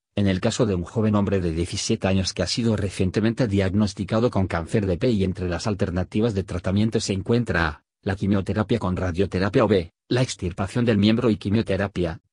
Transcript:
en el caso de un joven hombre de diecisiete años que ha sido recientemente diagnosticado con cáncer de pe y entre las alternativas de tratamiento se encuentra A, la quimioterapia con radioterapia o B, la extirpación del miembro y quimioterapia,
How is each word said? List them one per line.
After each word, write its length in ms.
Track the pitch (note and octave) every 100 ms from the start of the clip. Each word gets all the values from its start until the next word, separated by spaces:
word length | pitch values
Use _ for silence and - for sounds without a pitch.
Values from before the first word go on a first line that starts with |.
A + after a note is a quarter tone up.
| _ -
en 100 | G2+
el 120 | F#2
caso 260 | A2+ - A#2
de 100 | F#2
un 80 |
joven 300 | E2 A#2 A2 G#2
hombre 260 | G2 G2
de 100 | F2
diecisiete 560 | D#2+ E2+ G2+ - A2+ F#2+
años 240 | F#2+ F#2
que 100 | -
ha 60 | F2
sido 300 | - A#2 G#2
recientemente 720 | G2 - F#2+ - A2 A2+ B2
diagnosticado 800 | G2 F#2+ G2 G#2 - F#2 A2 A#2+
con 160 | G#2 F#2+
cáncer 380 | E2+ E2+ A#2 G2
de 120 | F2
pe 120 | B2+
y 140 | G#2+ F#2+
entre 240 | F2+ F2+
las 180 | E2 A2+
alternativas 640 | G2 F#2 F2+ F2+ G#2+ A#2
de 120 | G2 F#2
tratamiento 560 | F2 F#2+ G2 A2 A2
se 100 | -
encuentra 560 | G2 G2 A#2+ A2+ F2 D#2+
A, 160 | - _ _
la 140 | G2 G2
quimioterapia 640 | G2 G2+ F#2 G2+ G#2+ A#2
con 160 | F#2 F2+
radioterapia 720 | F#2 E2+ F#2+ F2+ G2 C3 G#2+
o 20 |
B, 240 | G2+ E2+ _ _
la 140 | B2
extirpación 640 | C3 - F2+ E2 F#2+ A#2+ A#2+
del 120 | G#2
miembro 320 | G#2 A2+ B2
y 40 | G#2+
quimioterapia, 840 | G#2 A2 G2+ F#2+ G2 - E2+ E2 _